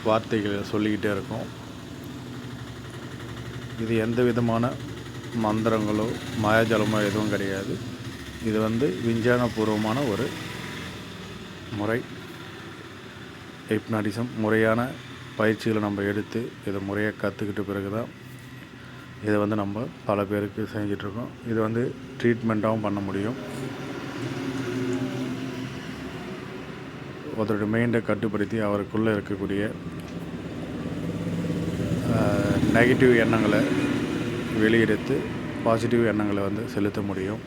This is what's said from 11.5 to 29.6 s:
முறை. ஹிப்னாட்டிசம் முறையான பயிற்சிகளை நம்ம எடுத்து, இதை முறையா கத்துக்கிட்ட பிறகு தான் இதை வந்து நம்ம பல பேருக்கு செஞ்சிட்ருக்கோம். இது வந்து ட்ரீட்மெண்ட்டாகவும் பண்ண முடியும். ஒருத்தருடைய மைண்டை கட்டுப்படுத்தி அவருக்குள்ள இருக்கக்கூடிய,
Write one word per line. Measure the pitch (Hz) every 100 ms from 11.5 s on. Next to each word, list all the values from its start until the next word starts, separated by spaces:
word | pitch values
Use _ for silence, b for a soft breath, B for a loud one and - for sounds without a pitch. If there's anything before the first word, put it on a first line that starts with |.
| - - 104
முறை. | 104 117 - - - - - - - - - - - - - - - - -
ஹிப்னாட்டிசம் | 107 107 110 104 104 120 110
முறையான | 107 110 110 113 123 151 - - - -
பயிற்சிகளை | 110 107 117 107
நம்ம | 104 101
எடுத்து, | 101 104 101 113 123 - -
இதை | 98 98
முறையா | 101 107 101
கத்துக்கிட்ட | 101 95 104 101
பிறகு | 98 101 98
தான் | 104 127 - - - - - - B B B B -
இதை | 107 104
வந்து | 104 107
நம்ம | 101 101 139 - -
பல | 101
பேருக்கு | 101 104 104 98 104 110
செஞ்சிட்ருக்கோம். | 104 98 98 101 139 - 117
இது | 113
வந்து | 110 113 127 - - -
ட்ரீட்மெண்ட்டாகவும் | 120 117 113 107 110 110
பண்ண | 104 101
முடியும். | 98 95 104 127 - - 135 - - - - - 131 135 135 131 127 123 127 127 127 127 123 127 131 127 131 131 - - - - 185 185 - - - - - - - - - 110
ஒருத்தருடைய | 107 104 104
மைண்டை | 113 120 117
கட்டுப்படுத்தி | 107 104 110 101 104 113
அவருக்குள்ள | 104 101 98 107 113
இருக்கக்கூடிய, | 104 98 101 95 98